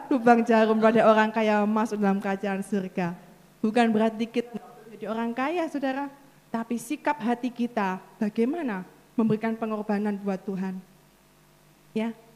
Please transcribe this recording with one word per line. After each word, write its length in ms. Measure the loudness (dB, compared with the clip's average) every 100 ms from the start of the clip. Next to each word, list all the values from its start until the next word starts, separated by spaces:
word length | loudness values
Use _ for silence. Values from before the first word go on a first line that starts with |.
| -2
lubang 400 | 4 6 6 6
jarum 320 | 4 4 4
daripada 240 | 4 6
orang 320 | 6 6 4
kaya 320 | 2 2 2 2
masuk 320 | 0 0 0
dalam 240 | 0 0
kerajaan 400 | -2 -4 -4 -4
surga." 560 | -4 -4 -4 -4 -4 -6 -14 -20 -20 _
Bukan 320 | 0 2 2
berarti 400 | 2 0 -2 -4
kita 240 | -4 -6 -10 -16 -20 -20
jadi 160 | -12 -8
orang 240 | -6 -6
kaya, 320 | -4 -4 -2 -4
Saudara, 400 | -4 -4 -4 -8 -12 -20 _ _
tapi 240 | -8 -6 -6
sikap 400 | -6 -4 -4 -2
hati 320 | -2 -2 -4
kita 480 | -4 -4 -2 -4 -6 -12 -6
bagaimana 640 | -4 0 -2 -2 -4 -6 -10 -20 _ -2
memberikan 400 | 0 0 -2 -4
pengorbanan 640 | -6 -6 -4 -2 -2 -4
buat 160 | -4 -6
Tuhan. 320 | -6 -6 -6 -8 -14 _ _ _ _ _ _ _ _ _ _ -6
Ya. 160 | -6 -8 -18